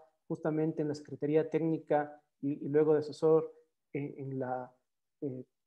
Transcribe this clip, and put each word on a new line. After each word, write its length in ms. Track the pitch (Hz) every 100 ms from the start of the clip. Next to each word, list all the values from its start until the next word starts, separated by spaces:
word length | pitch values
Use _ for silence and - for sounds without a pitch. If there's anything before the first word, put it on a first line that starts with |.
| _ _ _
justamente 540 | 160 160 156 156 160
en 80 | 151
la 60 | 147
Secretaría 540 | - 135 147 156 156
Técnica 720 | 156 160 156 - 147 147 - _ _
y, 240 | 143 147 139
y 20 |
luego 240 | 147 156
de 60 | 151
asesor 540 | 147 139 160 160 160 - _ _ _
en, 200 | 147 143 -
en 220 | 135 135
la, 340 | 127 127 127 _ _ _ _ _
eh, 240 | 147 127 - _